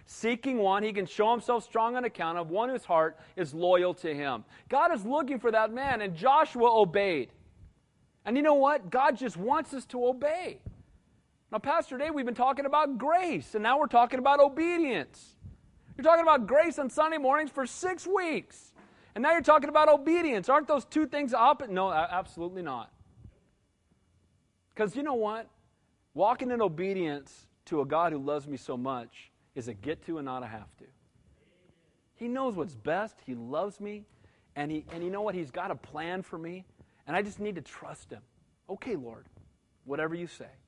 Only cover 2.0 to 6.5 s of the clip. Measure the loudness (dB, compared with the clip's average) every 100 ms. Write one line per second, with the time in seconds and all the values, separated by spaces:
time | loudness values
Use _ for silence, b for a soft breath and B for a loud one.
2 | -4 -4 -4 -4 -4 -2 -2 -4 0 2
3 | 2 -2 b b -8 -2 4 4 2 -2
4 | -6 -4 -4 -6 -8 b b 2 2 2
5 | -2 -2 -2 -2 0 2 2 -2 -2 -2
6 | -4 0 4 4 4